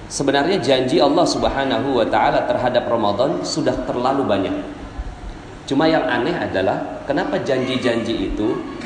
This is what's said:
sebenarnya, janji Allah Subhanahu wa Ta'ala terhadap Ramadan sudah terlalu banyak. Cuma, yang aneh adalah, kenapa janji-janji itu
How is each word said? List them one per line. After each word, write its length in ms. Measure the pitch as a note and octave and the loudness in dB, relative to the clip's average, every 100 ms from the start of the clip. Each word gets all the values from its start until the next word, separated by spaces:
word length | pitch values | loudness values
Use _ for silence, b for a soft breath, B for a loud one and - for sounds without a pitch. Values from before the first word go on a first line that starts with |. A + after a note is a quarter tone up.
sebenarnya, 560 | - - C#3 C#3+ D#3 G3 | -10 -2 2 2 2 2
janji 400 | B2+ C3 B2+ E3+ | 4 2 4 4
Allah 240 | C#3+ E3 | 4 4
Subhanahu 720 | D#3 B2+ A2+ C3 C3+ A2+ B2 B2 | 2 2 0 0 0 0 0 2
wa 80 | |
Ta'ala 400 | A2 A2 B2+ D3+ | 2 2 2 2
terhadap 400 | - - B2 A#2+ | 0 0 2 0
Ramadan 560 | - A#2 G#2 G2+ C#3 F3 | 0 0 0 2 0 0
sudah 320 | - D#3+ B2+ B2+ B2+ | -2 -2 -2 -2 -4
terlalu 400 | B2 B2+ C#3+ A2+ | -2 0 0 0
banyak. 280 | G2 F#2 G2 - - - - - - - - - - | 0 0 -4 -8 -12 -12 -10 -10 -10 -12 -14 -16 -14
Cuma, 240 | - C3+ D#3+ | -2 2 4
yang 160 | D#3 | 4
aneh 320 | - A#2 C3+ F3 | 2 0 0 -2
adalah, 680 | G#2 F#2+ G2 D3 - - - | -2 0 0 0 -4 -8 -4
kenapa 320 | C#3+ F#3+ F#3+ | -2 0 -2
janji-janji 920 | A#2+ B2+ B2 B2+ B2 A#2 G#2+ A2 F#2+ | 0 -2 0 0 0 0 -2 -2 -2
itu 220 | - G#2+ - - - | 0 0 -2 -6 -10